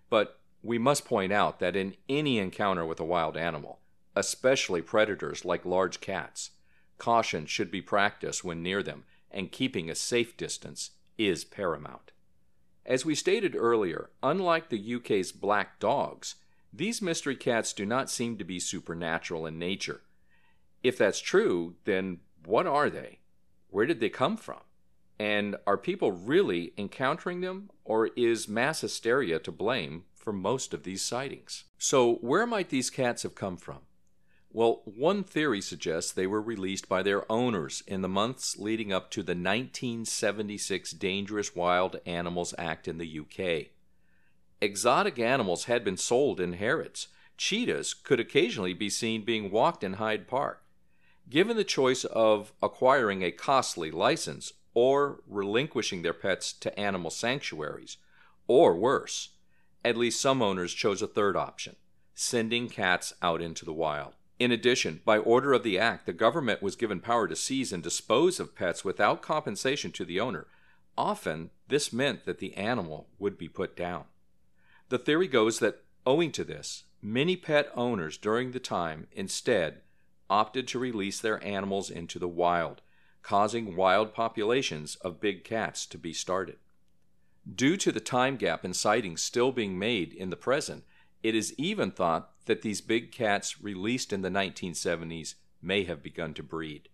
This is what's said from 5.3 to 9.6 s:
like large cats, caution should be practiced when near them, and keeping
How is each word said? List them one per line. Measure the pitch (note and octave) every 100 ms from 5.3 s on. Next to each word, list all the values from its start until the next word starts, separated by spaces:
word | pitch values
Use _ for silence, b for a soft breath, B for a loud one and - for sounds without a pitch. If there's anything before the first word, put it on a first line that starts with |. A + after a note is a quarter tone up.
| -
like | F2 F2 F2+
large | F2+ F#2 -
cats, | - F#2 C#2+ - - - _ _ _ -
caution | - A#2 - F2+ D2+
should | - F#2+
be | F#2
practiced | - G#2 G2+ - D#2 -
when | F2+ E2
near | E2+ G2+
them, | D#2+ D2 - b b
and | G2+ F2+
keeping | -